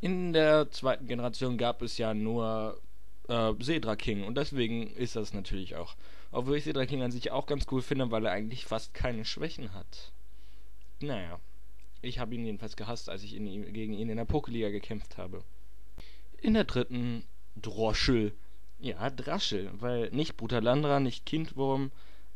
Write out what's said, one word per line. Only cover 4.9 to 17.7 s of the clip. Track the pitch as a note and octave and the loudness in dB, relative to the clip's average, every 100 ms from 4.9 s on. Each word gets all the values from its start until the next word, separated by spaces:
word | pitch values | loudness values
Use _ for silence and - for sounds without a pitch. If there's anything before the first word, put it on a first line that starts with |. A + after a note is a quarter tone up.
ist | - A#2+ A2+ | -2 -2 0
das | G#2 | -2
natürlich | G2+ F2+ G2 F#2 E2 | -2 0 0 0 -4
auch. | E2+ - - - - | -4 -4 -4 -4 -2
Obwohl | B2 B2+ D3 | 0 2 2
ich | |
Sedra | D3+ C3 C3 | 2 0 0
King | C3+ | 0
an | B2 | 0
sich | A#2+ - | 0 0
auch | C3 - | 0 0
ganz | C#3+ - | 0 2
cool | C3 | 0
finde, | - C3+ B2 | 2 0 2
weil | A2 A2 | 2 2
er | |
eigentlich | G2 A2 B2+ - | 0 -2 -2 0
fast | A2 - | 0 -2
keine | - B2+ A2+ | 0 0 0
Schwächen | A2 - D#3+ - A2+ | -2 -2 -2 -2 -4
hat. | F#2 - - - - - - - - - - - - | -4 -4 -4 -4 -4 -4 -4 -4 -4 -4 -4 -4 -4
Naja. | D3 A2 E2+ F2 - - - - - - | -2 -2 -4 -4 -4 -4 -4 -4 -4 -4
Ich | B2 A#2+ | -2 -2
hab | A2+ | -2
ihn | A#2 | -2
jedenfalls | A2+ G2+ A2 - | -2 -2 -2 -4
gehasst, | G#2 A#2+ - | -4 -2 -4
als | G2 | -4
ich | G#2 | -4
in | G#2 G#2 | -4 -2
ihm, | G3+ G2 | -2 -4
gegen | A2 A2 | -4 -2
ihn | G#2 A2+ | -2 -2
in | A2 | -2
der | |
Pokeliga | A#2+ D3+ - A#2+ G#2 | 2 2 2 0 0
gekämpft | G2+ - G#2+ - - | 0 -2 -2 -2 -4
habe. | F2+ F#2 - - - - - - - - - - | -4 -4 -4 -4 -4 -4 -4 -4 -4 -4 -4 0
In | - | 4
der | G#3+ | 4
dritten | - B2 A#2+ B2 A#2+ A#2 - - - A2+ | 4 2 2 0 0 -2 -4 -4 -4 -4
Droschel. | A2+ | -2